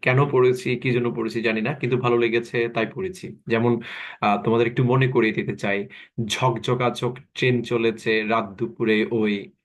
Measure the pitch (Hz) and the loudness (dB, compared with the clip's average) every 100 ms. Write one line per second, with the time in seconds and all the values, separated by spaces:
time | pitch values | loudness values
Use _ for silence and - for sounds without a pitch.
0 | 127 127 143 131 127 127 131 123 131 120 | 2 4 4 4 4 2 -2 -2 0 0
1 | 120 110 113 113 113 110 113 147 120 120 | 0 -2 -4 -2 -2 0 -2 -4 -2 0
2 | 123 120 117 117 117 120 117 117 110 - | 2 2 2 0 -2 -2 -2 -2 -4 -4
3 | 95 92 - - - 113 120 117 - - | -8 -8 -14 -12 -2 2 2 0 -4 -14
4 | - - 107 104 - 117 117 120 123 131 | -14 -4 0 0 2 2 2 2 2 4
5 | 131 131 110 107 107 101 104 101 101 - | 2 2 2 0 -4 -4 -4 -4 -6 -14
6 | - - 107 - 131 113 - 127 123 107 | -12 -8 -6 -2 0 0 -2 0 0 -2
7 | 123 - - - 131 123 117 120 113 110 | -6 -6 -14 -2 0 2 0 0 0 0
8 | 120 110 107 113 104 95 113 - 110 107 | 0 0 2 0 -2 -6 -6 -2 2 2
9 | 104 117 107 101 - _ | 2 0 0 -2 -6 _